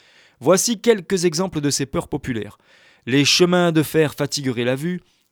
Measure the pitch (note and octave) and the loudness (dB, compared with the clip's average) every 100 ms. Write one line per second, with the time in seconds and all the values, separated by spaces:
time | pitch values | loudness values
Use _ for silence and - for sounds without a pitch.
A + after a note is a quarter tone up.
0 | _ _ _ _ C3 F#3 A#3 G#3+ A#3+ A3 | _ _ _ _ 2 2 2 0 2 2
1 | E3 G3 F3 D#3 F#3+ D#3+ C#3+ - C#3 E3+ | 0 -2 0 -2 -4 -2 -2 -2 -4 -6
2 | - C3+ - A2+ G2+ - _ _ _ _ | -6 -8 -6 -6 -8 -14 _ _ _ _
3 | - C3+ C#3 - F3 F3+ F3 D#3+ D3 D#3+ | -2 2 2 4 4 4 4 2 2 2
4 | D3+ - C#3+ - C3 A#2 A#2+ C3+ E3 F3+ | 0 -2 -6 -4 -4 -2 -2 -2 -4 -8
5 | - _ _ | -12 _ _